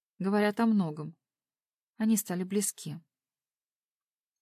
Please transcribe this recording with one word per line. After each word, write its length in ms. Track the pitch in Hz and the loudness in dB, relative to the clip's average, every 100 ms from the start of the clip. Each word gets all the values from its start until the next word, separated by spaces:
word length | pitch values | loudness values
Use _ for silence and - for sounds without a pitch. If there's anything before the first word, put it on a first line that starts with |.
| _ _ | _ _
говорят 400 | 190 208 208 208 | 0 2 2 2
о 60 | 226 | 2
многом. 500 | 208 165 151 156 - _ _ _ _ _ _ _ - | 2 0 -6 -12 -14 _ _ _ _ _ _ _ -4
Они 200 | 220 214 | 2 2
стали 260 | - 180 | 0 -6
близки. 560 | 185 196 202 - 156 160 - _ _ _ _ _ _ _ _ _ _ _ _ _ | -2 0 -2 -6 -12 -14 -16 _ _ _ _ _ _ _ _ _ _ _ _ _